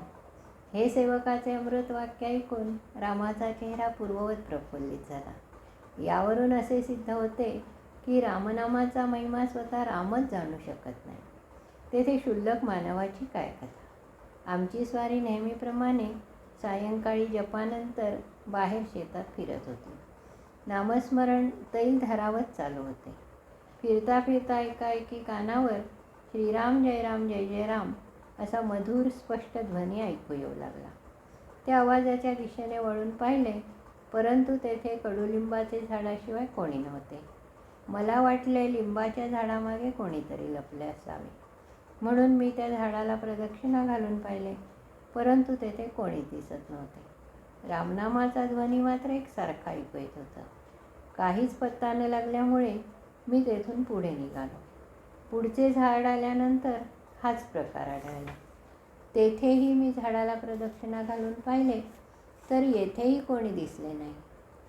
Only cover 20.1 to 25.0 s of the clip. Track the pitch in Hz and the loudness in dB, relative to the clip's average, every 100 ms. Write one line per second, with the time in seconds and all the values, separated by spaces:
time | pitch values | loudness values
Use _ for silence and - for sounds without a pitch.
20.1 | - - - - - - 196 208 240 247 | -20 -20 -20 -20 -18 -4 -2 2 2 2
21.1 | 254 254 247 254 - - 226 240 262 240 | 2 4 4 2 -2 -6 2 4 4 2
22.1 | 220 214 226 254 - 143 139 135 131 - | 0 0 0 -2 -4 -6 -6 -8 -10 -14
23.1 | - - - - - - - 233 220 220 | -18 -20 -20 -20 -20 -20 -6 2 2 4
24.1 | 247 247 262 254 247 233 233 233 233 | 4 4 2 2 0 0 -4 -2 -2